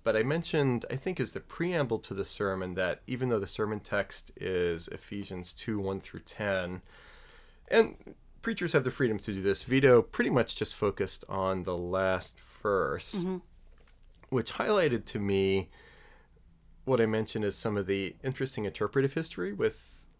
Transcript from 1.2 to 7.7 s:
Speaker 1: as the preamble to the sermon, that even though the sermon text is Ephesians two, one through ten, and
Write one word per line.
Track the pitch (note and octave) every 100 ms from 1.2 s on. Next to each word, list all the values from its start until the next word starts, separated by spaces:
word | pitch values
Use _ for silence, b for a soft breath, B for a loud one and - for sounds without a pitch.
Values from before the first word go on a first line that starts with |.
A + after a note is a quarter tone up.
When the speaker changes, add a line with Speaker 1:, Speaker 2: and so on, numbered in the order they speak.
Speaker 1:
as | A2+
the | -
preamble | - - E3+ E3+ B2 A2
to | -
the | G2
sermon, | F#2+ - G2+ F#2+ F#2 F2+
that | F#2 - -
even | B2+ B2+
though | A2
the | G2
sermon | - G#2+ G#2
text | - G2+ G2 - - -
is | F#2+ F2+ F2 E2 -
Ephesians | - - G2+ G2 F#2 F2
two, | - - G#2
one | F#2+ G2
through | - F2
ten, | - - G#2 F#2+ F2 F2+ B B B B B B B B
and | -